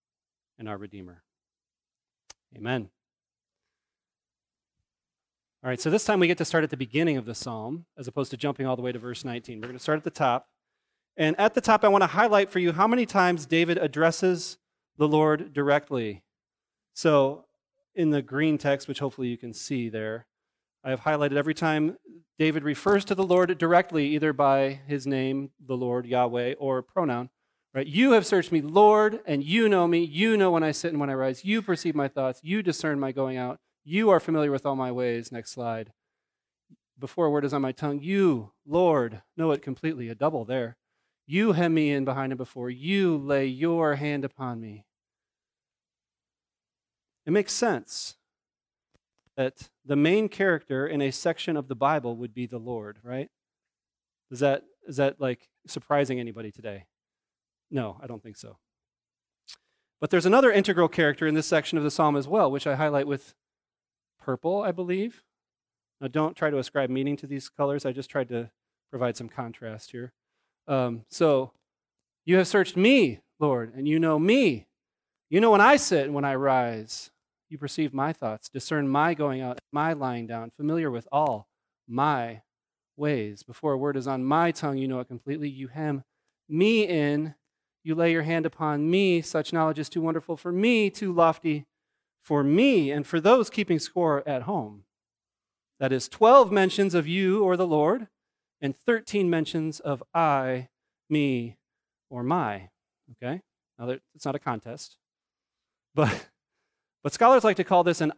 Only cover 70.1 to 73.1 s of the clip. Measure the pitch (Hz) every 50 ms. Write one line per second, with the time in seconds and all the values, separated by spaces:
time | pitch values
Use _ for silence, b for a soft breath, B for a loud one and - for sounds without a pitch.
70.1 | _ _ _ _ _ _ _ _ _ _ _ - 139 131 127 123 117 117 - _
71.1 | - - 170 156 143 131 131 123 _ _ _ _ _ _ _ _ _ _ _ _
72.1 | _ _ _ 160 180 185 180 - - 202 180 - - 180 190 233 277 269 196 131